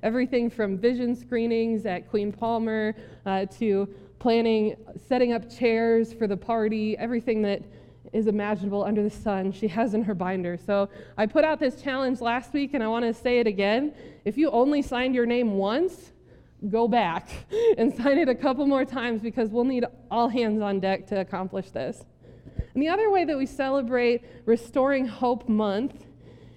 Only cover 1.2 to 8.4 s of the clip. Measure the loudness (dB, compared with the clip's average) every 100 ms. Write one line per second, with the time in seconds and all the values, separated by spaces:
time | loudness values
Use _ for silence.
1.2 | -4 -2 0 0 0 -2 -2 -6 -4 -2
2.2 | -2 -4 -2 -2 -2 -2 -2 -4 -12 -10
3.2 | -4 -2 -4 -2 0 0 0 -8 -20 -2
4.2 | 2 4 4 2 0 -2 -14 -12 -2 2
5.2 | 2 0 -6 -2 2 2 4 4 2 -2
6.2 | -2 -2 -2 0 0 0 -2 -4 -2 -2
7.2 | 0 0 0 -2 -6 -20 -20 -20 -6 0
8.2 | 0 0